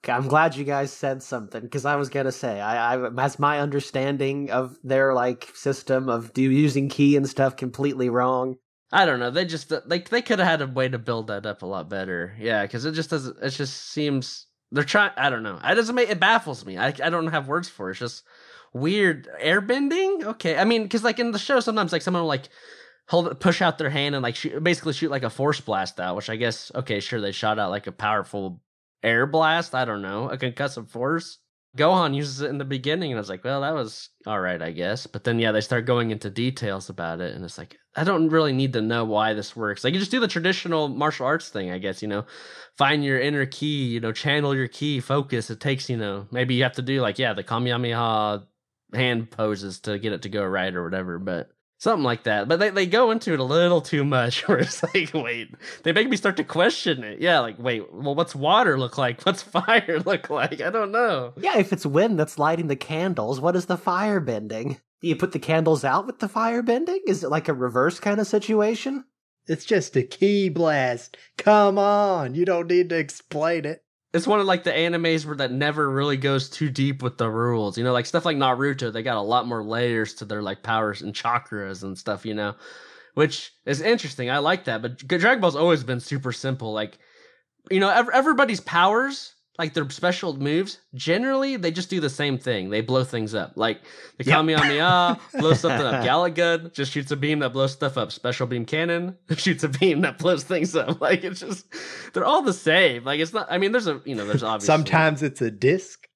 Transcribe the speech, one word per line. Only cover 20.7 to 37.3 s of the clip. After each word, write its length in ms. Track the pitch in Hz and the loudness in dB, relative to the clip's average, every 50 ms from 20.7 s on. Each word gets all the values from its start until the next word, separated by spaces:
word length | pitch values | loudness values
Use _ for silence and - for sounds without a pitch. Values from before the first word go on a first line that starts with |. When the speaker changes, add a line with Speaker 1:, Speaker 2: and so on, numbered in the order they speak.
| 233 226 220 190 | 4 2 0 0
Speaker 2:
'cause, 160 | 226 226 214 | -2 0 0
like, 160 | 240 226 - | 0 0 0
in 100 | 240 233 | -2 -2
the 80 | 214 202 | -2 -4
show, 220 | - - 277 247 | -2 2 2 2
sometimes, 320 | 226 233 220 220 196 165 | 2 0 0 0 0 0
like, 100 | 175 165 | -2 -2
someone 220 | - 190 180 175 170 | 0 0 0 0 0
will, 40 | 156 | 0
like, 200 | 143 135 - - _ - - - - - - - _ _ _ | -2 -2 -4 -10 _ -20 -20 -20 -20 -20 -20 -20 _ _ _
hold, 320 | - - 175 170 170 - - | 2 2 2 2 2 -6 0
push 240 | - 185 170 - | 2 2 2 4
out 160 | 185 170 - - | 2 2 2 0
their 100 | 156 135 | -2 -2
hand 260 | 147 143 139 143 143 | 0 0 0 0 -2
and, 60 | 135 127 | -2 -2
like, 100 | 120 120 | -4 -4
shoot, 300 | - - 143 - 147 156 | -4 -6 -6 -4 0 2
basically 300 | 175 170 165 - 160 139 | 0 0 2 -2 -4 -2
shoot, 180 | - 170 151 | -2 -2 -2
like, 100 | 139 135 | -2 -2
a 80 | 127 113 | -4 -4
force 300 | - - 135 151 147 - | -2 0 0 0 0 0
blast 400 | - - 104 95 95 92 - - | -2 -2 -2 -2 -2 -4 -6 -6
out, 160 | 90 92 90 | -4 -4 -4
which 120 | 104 - - | -6 -6 -6
I 60 | 113 | -4
guess, 380 | 110 120 117 110 - - - - | -2 -2 -2 -2 -4 -12 -8 -8
okay, 240 | 131 131 - 113 101 | -8 -4 -2 -4 -4
sure, 220 | 95 - 123 113 | -4 -4 -6 -4
they 100 | 101 101 | -4 -4
shot 280 | 95 - - 107 107 110 | -6 -2 -2 0 0 0
out, 100 | 104 92 | -2 -2
like, 160 | 95 101 - | -4 -6 -6
a 60 | - | -10
powerful 680 | 90 - 107 104 110 104 92 - - 101 98 95 90 - _ _ _ _ _ _ _ _ - | -10 -4 -2 0 0 0 -2 -4 -8 -6 -6 -6 -8 -12 _ _ _ _ _ _ _ _ 0
air 220 | 113 117 117 131 | 2 2 2 2
blast. 480 | 143 143 160 160 156 160 170 170 - - | 2 2 2 4 4 2 2 -2 -2 -2
I 100 | 127 127 | -2 -2
don't 160 | 117 107 101 | -2 -4 -6
know, 260 | 98 95 98 107 123 - | -6 -6 -6 -6 -6 -6
a 60 | - | -6
concussive 520 | 131 131 127 123 - 143 135 135 120 110 - | -4 -4 -6 -4 -4 -6 -6 -6 -10 -14 -12
force. 500 | - 117 123 139 160 170 170 - - _ _ _ _ _ _ _ _ | -8 -4 -2 -2 -2 -2 -4 -8 -20 _ _ _ _ _ _ _ _
Gohan 380 | 127 147 165 190 185 175 147 139 | 2 4 4 6 4 2 2 0
uses 260 | 139 147 139 135 131 | -2 -4 -4 -6 -6
it 100 | 147 135 | -6 -4
in 80 | 139 143 | -4 -6
the 60 | 139 | -6
beginning, 460 | 135 139 135 127 - 156 185 180 147 | -6 -6 -4 -2 -2 -2 -2 -2 -4
and 80 | 127 110 | -4 -4
I 20 | |
was 80 | 104 98 | -6 -6
like, 120 | 95 92 | -10 -8
"Well, 200 | - 123 139 139 | -6 -4 -2 -2
that 120 | 139 147 160 | -2 -2 -2
was 360 | 147 120 107 - - - - _ _ _ 104 | -4 -6 -6 -8 -16 -18 -20 _ _ _ -4
all 100 | 107 98 | -2 -2
right, 220 | 92 92 90 82 | 0 -2 -2 -2
I 80 | 78 85 | -4 -6
guess." 380 | 82 78 87 92 110 127 - - | -6 -4 -4 -4 -4 -4 -8 -10
But 160 | - 101 - | -12 -4 -2
then, 160 | 120 117 117 | 0 0 2
yeah, 100 | 117 113 | 2 2
they 100 | 107 107 | 2 0
start 240 | 104 - 127 120 113 | 0 0 -2 -2 0
going 260 | 123 123 120 117 113 | 0 0 0 0 -2
into 180 | 107 104 - 104 | -4 -6 -6 -8
details 580 | 98 110 120 127 127 - 120 104 98 95 92 - | -4 -2 -2 -2 -2 -4 -4 -4 -4 -6 -8 -12
about 320 | 92 - 87 82 82 85 | -10 -8 -6 -6 -6 -6
it, 140 | 90 82 | -8 -8